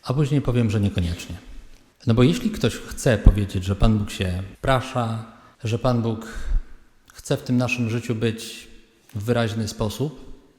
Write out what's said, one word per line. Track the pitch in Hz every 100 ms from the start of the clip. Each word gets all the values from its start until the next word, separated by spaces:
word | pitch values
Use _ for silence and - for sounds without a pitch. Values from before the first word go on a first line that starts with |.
a | -
później | 131 143 143
powiem, | 131 123 113
że | 104
niekoniecznie. | 101 - 85 85 - - - - - - _ _ -
No |
bo | 117
jeśli | 127 175 110
ktoś | 107 120
chce | - - - 143 107
powiedzieć, | - 95 98 98
że | 92 98
Pan | 113 107
Bóg | 101
się | - 95 90 98 -
wprasza, | - 131 - 127 117 113 110 - - _
że | 110 117
Pan | 131 120
Bóg | 113 110 - - - - - - - _ _
chce | - - 143
w |
tym | - 123
naszym | 123 123 117
życiu | 120 -
być | 110 113 110 - - - - - _ _
w | 110
wyraźny | 104 117 117 107 107
sposób | - 110 - 143 - - - _